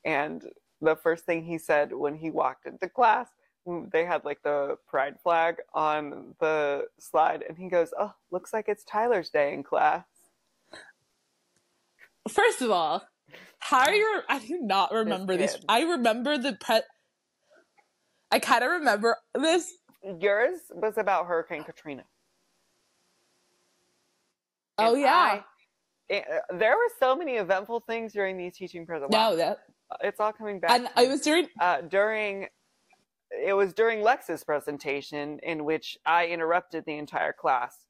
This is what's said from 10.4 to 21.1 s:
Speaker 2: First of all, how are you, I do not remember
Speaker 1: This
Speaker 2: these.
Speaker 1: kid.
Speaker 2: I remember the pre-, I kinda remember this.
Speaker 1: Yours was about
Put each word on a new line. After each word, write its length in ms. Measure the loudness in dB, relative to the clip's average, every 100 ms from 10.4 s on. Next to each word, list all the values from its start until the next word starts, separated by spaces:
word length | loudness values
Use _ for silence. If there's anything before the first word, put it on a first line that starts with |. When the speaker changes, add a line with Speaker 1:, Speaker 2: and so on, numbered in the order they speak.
| _ _ _ -20 -20 _ _ _ _ _ _ _ _ _ _ _ -20 _ -4
Speaker 2:
First 320 | 2 2 2
of 100 | 0
all, 320 | 2 2 -2 -6 _ _ -20 -20 _
how 220 | 0 4
are 140 | 4
you, 260 | 4 2 -2 -2
I 100 | -6
do 180 | -4 -6
not 320 | 0 0 2
remember 440 | 0 -2 -2 -2 0
Speaker 1:
This 160 | 0
Speaker 2:
these. 80 | -2
Speaker 1:
kid. 40 | 0
Speaker 2:
I 140 | 2
remember 560 | 2 2 2 0 -2 -2
the 160 | -2
pre-, 280 | -6 0 0 0 _ _ _ _ _ _ _ _ _ _ _ _ _ _
I 80 | 0
kinda 300 | 2 2 2
remember 480 | 0 2 2 0 -2 _
this. 380 | -2 2 2 0 -18 _ _ -14 -2
Speaker 1:
Yours 380 | 0 2 2 -2 -14
was 280 | -6 -4 -2
about 280 | 0